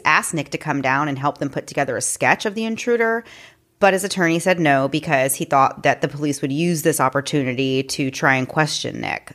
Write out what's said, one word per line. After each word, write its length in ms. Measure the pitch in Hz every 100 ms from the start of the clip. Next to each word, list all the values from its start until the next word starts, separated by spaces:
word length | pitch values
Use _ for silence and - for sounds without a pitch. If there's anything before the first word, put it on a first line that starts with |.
asked 300 | 147 165 -
Nick 160 | 160 139
to 80 | 156
come 240 | 156 143
down 260 | 131 135 151
and 100 | 135
help 200 | 139 -
them 120 | 143
put 160 | - -
together 300 | 151 135 113
a 60 |
sketch 420 | - - 131 180
of 100 | 220
the 100 | 208
intruder, 600 | 226 220 240 240 226 233 226 - - _ _ -
but 160 | 196
his 100 | 185
attorney 340 | 196 190 165 165
said 200 | 190 175
no 280 | 156 135 135
because 460 | 151 160 139 135
he 100 | -
thought 380 | - 139 135 -
that 200 | 143 -
the 60 | 147
police 320 | 143 151 139
would 120 | 139
use 300 | 143 175 160
this 180 | 160 143
opportunity 800 | 131 139 135 151 131 123 131 131
to 280 | 135 - 135
try 240 | 131 147
and 140 | 131 127
question 520 | 151 151 - - -
Nick. 320 | - - -